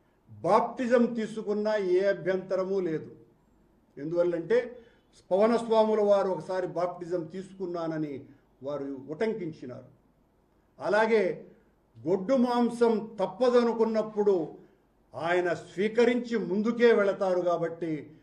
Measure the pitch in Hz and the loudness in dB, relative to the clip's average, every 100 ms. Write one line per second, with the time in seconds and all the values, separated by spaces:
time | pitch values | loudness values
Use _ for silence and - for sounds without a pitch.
0 | _ _ _ 104 160 220 233 - 240 247 | _ _ _ -6 2 4 2 -4 0 2
1 | 226 233 214 226 196 208 214 214 185 180 | 2 0 -6 -6 -4 -2 0 0 2 2
2 | 196 180 165 190 185 190 185 196 175 156 | 2 0 -2 -2 -2 -4 -2 -2 -2 -4
3 | - - - _ _ _ _ _ _ - | -8 -18 -20 _ _ _ _ _ _ -12
4 | 151 170 175 165 160 240 240 - - _ | -4 0 0 -2 0 0 0 -8 -20 _
5 | _ _ - 185 220 233 233 220 220 214 | _ _ -2 2 4 2 2 2 4 2
6 | 202 196 190 165 170 185 180 160 180 180 | 4 4 2 -4 -4 -4 -4 -4 -4 -6
7 | 170 175 160 185 185 - 180 175 165 160 | -6 -6 -6 -12 -14 -10 -8 -6 -6 -6
8 | 151 127 - - _ _ 135 147 139 135 | -6 -8 -14 -20 _ _ -8 -8 -8 -10
9 | 135 156 226 202 170 - 131 123 - _ | -10 -4 -4 -4 -8 -10 -14 -14 -18 _
10 | _ _ _ _ _ _ _ - 160 208 | _ _ _ _ _ _ _ -8 0 2
11 | 220 226 180 - - - _ _ _ 113 | 4 2 2 -4 -12 -20 _ _ _ -10
12 | 135 190 190 269 247 240 240 - 233 214 | -2 -2 2 2 2 2 0 2 2 2
13 | - - 185 - 247 240 233 226 220 220 | -2 -4 -4 0 4 4 4 2 2 0
14 | 220 208 202 185 151 - - _ _ _ | -2 0 2 2 0 -10 -20 _ _ _
15 | _ 120 165 180 175 160 - 175 214 220 | _ -6 0 0 0 -2 -6 -4 0 2
16 | 240 247 240 233 180 214 220 233 240 214 | 4 2 -2 -4 -2 -2 0 4 6 6
17 | 196 190 190 180 175 170 165 165 165 151 | 4 0 0 0 0 0 -2 -6 -6 -6
18 | 123 - | -10 -20